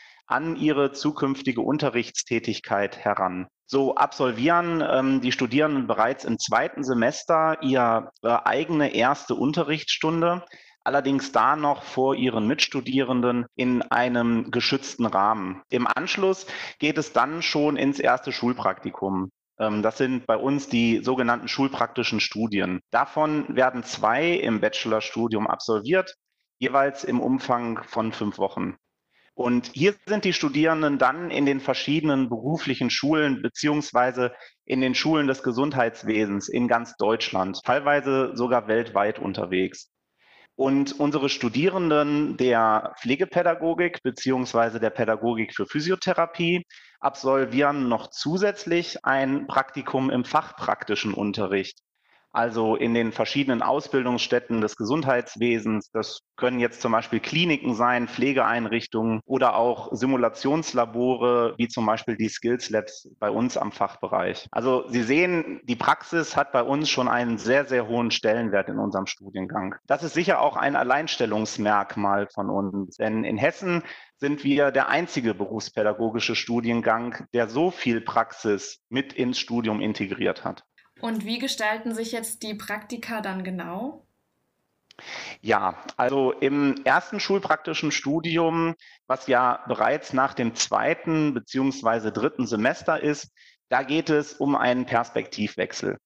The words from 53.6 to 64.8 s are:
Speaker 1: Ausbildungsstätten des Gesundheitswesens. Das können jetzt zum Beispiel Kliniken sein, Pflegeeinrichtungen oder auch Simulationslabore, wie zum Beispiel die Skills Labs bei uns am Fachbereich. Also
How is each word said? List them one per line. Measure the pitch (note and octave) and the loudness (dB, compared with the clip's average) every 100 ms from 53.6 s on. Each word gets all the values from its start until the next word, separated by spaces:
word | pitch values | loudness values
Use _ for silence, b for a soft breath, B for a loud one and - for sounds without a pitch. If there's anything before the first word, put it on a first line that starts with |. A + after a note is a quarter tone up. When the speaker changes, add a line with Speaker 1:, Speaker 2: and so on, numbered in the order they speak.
Speaker 1:
Ausbildungsstätten | - C#3 D3 C#3 B2 B2 - B2 - A#2 | 0 -2 0 -2 0 0 0 0 0 -2
des | G#2+ - | -2 -2
Gesundheitswesens. | G#2+ D3 C#3 B2 A#2+ - A#2+ A#2 A2 G#2+ - | -2 0 2 0 0 -2 0 2 0 -2 -2
Das | A2+ G#2+ - _ - | -6 -6 -8 _ -2
können | B2 B2 | -2 2
jetzt | A#2+ - | -2 0
zum | B2 | 0
Beispiel | A2+ A#2 A2+ | 0 0 -4
Kliniken | - D3+ F3 C#3+ C3 | -2 0 2 2 0
sein, | A2 A#2+ B2 A#2 | 0 2 2 -2
Pflegeeinrichtungen | - C3 C3+ A2+ A#2 A2+ A#2 - A2+ A2+ A2 - | 0 0 2 2 2 0 -2 -2 -2 0 0 -2
oder | C3+ B2+ | 2 4
auch | A2 A#2+ A#2 - | 4 2 0 -4
Simulationslabore, | G#2+ C3 C3+ A#2+ - C3+ D#3 D#3 B2+ A#2 A2+ B2 B2+ A#2+ A#2+ A#2 - | -2 0 2 2 0 0 0 0 0 0 0 0 2 2 4 2 0
wie | A#2 | -4
zum | - | 0
Beispiel | G#2+ A2 - G#2+ | 0 0 -2 -2
die | A2 | -2
Skills | - A#2 B2 - | -2 -2 -2 0
Labs | G#2+ G#2 - - - | -2 -2 -12 -20 -6
bei | G#2 | -2
uns | G#2+ B2 - | 0 -2 -2
am | G#2 | -4
Fachbereich. | - G2+ - G2 G2+ F#2 F#2 - | -2 -4 -4 -4 -2 -2 -4 -6
Also | - A#2+ - | -2 0 0